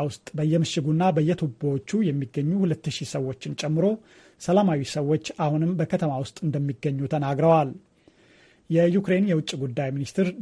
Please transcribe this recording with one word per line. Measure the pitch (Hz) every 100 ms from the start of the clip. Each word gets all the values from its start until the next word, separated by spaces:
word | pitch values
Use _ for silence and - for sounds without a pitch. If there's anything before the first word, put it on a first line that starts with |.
ውስጥ | 147 - -
በየምሽጉና | 151 156 165 160 160 139 160 185
በየቱቦዎቹ | 160 156 175 156 - 147 139 - 214
የሚገኙ | 185 143 127 147 147 196
ሁለት | 185 151 151
ሺህ | - 147
ሰዎችን | 143 131 127 151 143
ጨምሮ | 151 156 196 220 - - - _
ሰላማዊ | - 190 196 147 131
ሰዎች | 160 143 156 - -
አሁንም | 151 156 165 180
በከተማ | 160 175 160 131
ውስጥ | - -
እንደሚገኙ | 160 143 143 120 151 135 139
ተናግረዋል። | 151 139 139 160 160 135 - - _ _ _ _ _ _ _ -
የዩክሬን | 165 175 190 196 185 202
የውጭ | 160 156 135
ጉዳይ | 135 120 135
ሚኒስትር | 139 139 - 180 208